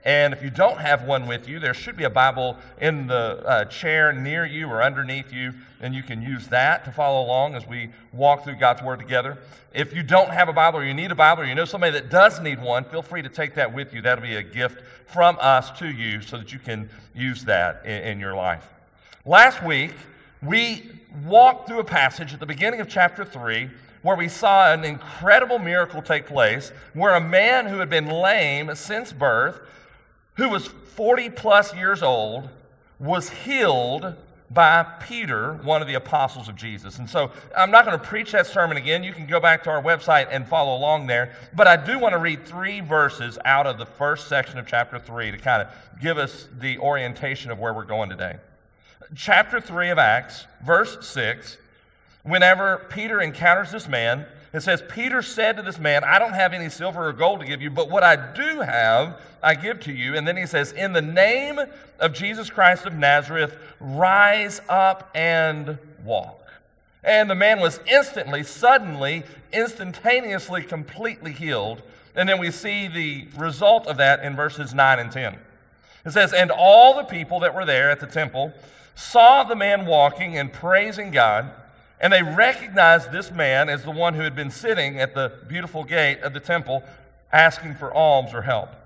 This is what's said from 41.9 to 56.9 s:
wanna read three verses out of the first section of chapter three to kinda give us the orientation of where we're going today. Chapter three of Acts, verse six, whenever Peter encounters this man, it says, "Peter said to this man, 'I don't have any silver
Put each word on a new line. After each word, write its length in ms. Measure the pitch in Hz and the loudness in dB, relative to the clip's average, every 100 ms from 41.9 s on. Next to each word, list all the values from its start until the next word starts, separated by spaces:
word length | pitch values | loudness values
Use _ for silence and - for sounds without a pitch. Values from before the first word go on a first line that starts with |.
| 262 | -2
wanna 180 | 233 175 | 0 0
read 300 | 165 151 - | -2 -6 -12
three 340 | 175 190 202 | -10 -10 -10
verses 580 | 160 156 143 - 120 110 | -2 0 0 -2 -12 -4
out 220 | 127 139 139 | 2 2 2
of 100 | 113 | -4
the 80 | |
first 420 | 117 - 143 151 - | -12 -6 -4 -4 -4
section 320 | 139 127 127 | -4 -4 -10
of 80 | 113 | -6
chapter 320 | 120 120 120 | -4 -4 -10
three 320 | 120 117 110 | -14 -10 -10
to 60 | 101 | -6
kinda 340 | 131 117 98 - - - | -2 0 -2 -14 -20 -8
give 160 | 156 156 | -6 -4
us 320 | 135 - - 127 | -6 -8 -20 -12
the 180 | 131 127 | -10 -4
orientation 720 | 139 143 123 120 139 139 123 | -2 -2 -6 -8 -10 -10 -10
of 80 | 107 | -8
where 160 | 113 | -8
we're 100 | 110 | -8
going 240 | 98 107 101 | -8 -6 -6
today. 280 | 92 90 78 _ _ _ _ _ _ - | -8 -10 -12 _ _ _ _ _ _ -20
Chapter 460 | 151 - 185 - 240 | -14 2 2 2 -4
three 300 | 190 175 175 | -8 -6 -2
of 80 | 165 | 2
Acts, 480 | 117 117 127 - - _ | 2 2 -2 -20 -20 _
verse 420 | 127 175 226 - - | 0 0 0 -6 -12
six, 520 | 135 110 120 - - _ _ _ _ _ _ | -6 -6 -6 -14 -20 _ _ _ _ _ _
whenever 640 | 151 180 180 185 196 185 - | -4 4 4 4 0 -4 -6
Peter 320 | 202 220 208 | -10 -6 -4
encounters 500 | 160 139 175 180 175 | -4 0 2 2 0
this 160 | 214 165 | -10 -6
man, 380 | 127 117 131 151 - _ | -2 -2 -2 -6 -20 _
it 80 | 156 | -8
says, 200 | 190 175 - | -2 -4 -4
"Peter 320 | 214 247 254 | -8 -4 -4
said 340 | - - 220 214 | -4 -2 -2 -2
to 60 | |
this 160 | 190 165 | -8 -4
man, 260 | 151 143 | 0 0
'I 140 | 139 190 | 4 2
don't 160 | 226 | 2
have 180 | 196 185 | 0 -2
any 160 | 180 160 | -2 -10
silver 400 | - 180 | -8 -8